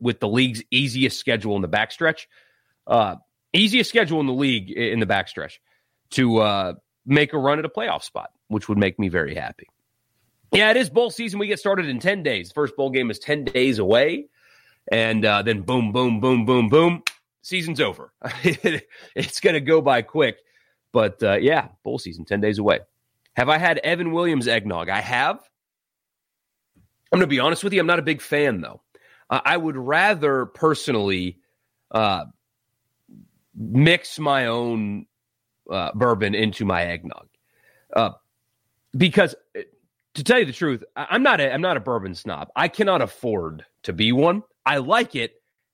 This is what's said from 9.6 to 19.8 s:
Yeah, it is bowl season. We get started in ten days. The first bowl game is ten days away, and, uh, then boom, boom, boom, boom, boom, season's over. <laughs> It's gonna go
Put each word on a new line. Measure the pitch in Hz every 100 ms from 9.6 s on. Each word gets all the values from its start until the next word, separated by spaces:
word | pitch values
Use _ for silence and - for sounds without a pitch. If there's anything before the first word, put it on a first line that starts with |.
| - _ _ _ _ _ _ _ _
Yeah, | 185 214
it | 233
is | 214
bowl | - 240
season. | 240 233 196
We | 202
get | 202
started | 202 196 160
in | 127
ten | 175 202
days. | 151 107 87
The |
first | - 147
bowl | - 135
game | 131 123
is | 104
ten | - 147
days | 135 127 131 113
away, | 95 113 147 202 285 _ _ _ _ _ -
and, | 113 113 110
uh, | 107 101
then | 107 107
boom, | 85 127 110
boom, | 113 127 110
boom, | 131 127
boom, | 110 127 113
boom, | 147 170 170 - - _ _
season's | - 185 165 143
over. | 120 90 - _
<laughs> | 120 - 175 151 185 156 - - -
It's | - - -
gonna | - 160
go | 139 160